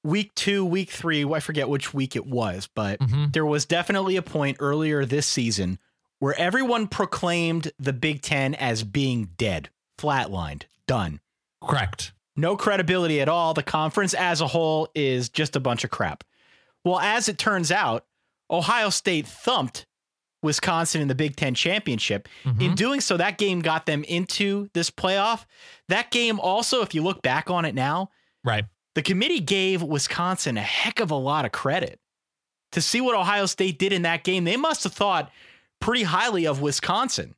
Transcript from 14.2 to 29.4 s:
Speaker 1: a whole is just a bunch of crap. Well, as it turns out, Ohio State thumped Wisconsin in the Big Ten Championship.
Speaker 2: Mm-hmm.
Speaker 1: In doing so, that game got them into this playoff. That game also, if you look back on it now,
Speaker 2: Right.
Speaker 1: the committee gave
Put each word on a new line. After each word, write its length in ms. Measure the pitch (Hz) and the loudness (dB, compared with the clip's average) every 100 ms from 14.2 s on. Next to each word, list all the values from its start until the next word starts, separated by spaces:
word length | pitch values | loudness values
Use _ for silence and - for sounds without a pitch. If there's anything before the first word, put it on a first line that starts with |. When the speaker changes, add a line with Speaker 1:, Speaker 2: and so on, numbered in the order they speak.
| 180 156 | 0 0
Speaker 1:
a 60 | 151 | 0
whole 400 | 165 160 156 156 156 | 2 2 2 0 0
is 340 | 139 127 120 | 2 0 -2
just 260 | - 156 139 | -2 0 0
a 40 | |
bunch 240 | 127 120 | 0 -2
of 60 | - | -4
crap. 340 | - 90 73 - _ _ _ _ _ | -2 -2 -4 -16 _ _ _ _ _
Well, 160 | 175 185 | 0 2
as 280 | 196 226 220 | 2 2 0
it 100 | 180 | 0
turns 340 | 220 196 156 | 0 2 2
out, 340 | 190 156 113 _ _ _ _ _ | 2 2 0 _ _ _ _ _
Ohio 400 | - 160 233 214 | 0 2 2 2
State 380 | - - 165 - | 0 0 0 -2
thumped 580 | - - 247 131 - - _ _ _ _ _ | -4 0 0 -2 -6 -16 _ _ _ _ _
Wisconsin 580 | 151 147 - 165 165 160 | -2 0 0 2 0 0
in 60 | 143 | 0
the 80 | 131 | 0
Big 200 | 151 - | -2 0
Ten 200 | 143 123 | -2 0
Championship. 720 | 165 208 190 117 - 101 - - | 0 0 -2 -2 -2 -4 -6 -8
Speaker 2:
Mm-hmm. 180 | 135 113 | -2 2
Speaker 1:
In 140 | 180 175 | 2 2
doing 260 | 226 277 | 2 0
so, 160 | - 180 | 0 2
that 200 | 190 - | 0 2
game 220 | 202 180 | 0 0
got 240 | 165 160 - | 0 0 0
them 160 | 147 | -2
into 680 | 151 170 180 - 202 202 202 | -2 -4 -2 -2 0 -2 -2
this 180 | 170 170 | -2 -2
playoff. 540 | - 185 196 208 226 - _ - - - | -2 0 2 2 -2 -6 _ -20 -20 0
That 220 | 185 240 | 0 2
game 280 | 240 233 214 | 2 2 2
also, 420 | 180 202 233 254 | 0 0 2 0
if 100 | 208 | 0
you 80 | 160 | 0
look 200 | 170 185 | -2 0
back 260 | 131 139 - | 0 0 0
on 160 | 180 165 | 0 0
it 80 | |
now, 380 | 120 131 165 196 _ _ _ | 0 0 0 -4 _ _ _
Speaker 2:
Right. 220 | 127 110 110 _ _ | -2 -2 -2 _ _
Speaker 1:
the 80 | - | -2
committee 380 | 165 190 269 | 0 0 2
gave 420 | 339 | 0